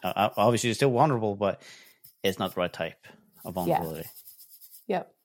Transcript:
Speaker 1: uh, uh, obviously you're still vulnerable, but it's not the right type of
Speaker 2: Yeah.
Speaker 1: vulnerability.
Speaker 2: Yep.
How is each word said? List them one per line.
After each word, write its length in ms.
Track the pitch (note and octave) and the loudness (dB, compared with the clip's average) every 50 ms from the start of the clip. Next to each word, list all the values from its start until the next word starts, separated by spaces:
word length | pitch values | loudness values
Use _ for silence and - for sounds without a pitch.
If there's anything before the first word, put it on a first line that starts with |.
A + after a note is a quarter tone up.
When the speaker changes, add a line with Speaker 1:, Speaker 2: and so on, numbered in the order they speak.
| - | -6
Speaker 1:
uh, 100 | F#2 - | -4 0
uh, 140 | - G2+ G#2+ - - | 0 0 0 2 4
obviously 320 | G#2 A#2+ A#2+ G#2+ - A#2+ | 4 4 4 4 2 0
you're 60 | A2 | 0
still 160 | - C#3 C#3 | 2 2 2
vulnerable, 440 | B2 A#2+ D3 D#3 C3+ A2+ A2 G#2+ G2+ | 4 4 4 4 2 0 -2 -2 -2
but 260 | G2+ G#2 G2 F2+ - - - - - - - - _ - - - _ - | 0 0 -2 -2 -2 -8 -20 -20 -20 -20 -20 -20 _ -20 -20 -10 _ -2
it's 160 | G2 F#2 - | -2 -2 0
not 140 | G2+ F#2 - | -4 -4 -2
the 60 | F#2 | -2
right 120 | F2 F2 - | -4 -4 -4
type 320 | - E2+ E2 - _ - - - - _ _ _ - - | -6 -8 -8 -10 _ -20 -20 -20 -20 _ _ _ -18 -12
of 100 | F2 F2 F#2 F2+ - | -8 -6 -4 -2 0
Speaker 2:
Yeah. 100 | E3 - | 0 -2
Speaker 1:
vulnerability. 300 | E2+ D#2+ D#2+ D#2+ - - - - - - - - - - - - - - - - _ - | -2 -4 -8 -10 -12 -14 -16 -20 -20 -20 -20 -20 -20 -20 -20 -20 -20 -20 -20 -14 _ -6
Speaker 2:
Yep. 260 | G3 F3 - - _ _ | -4 -4 -6 -8 _ _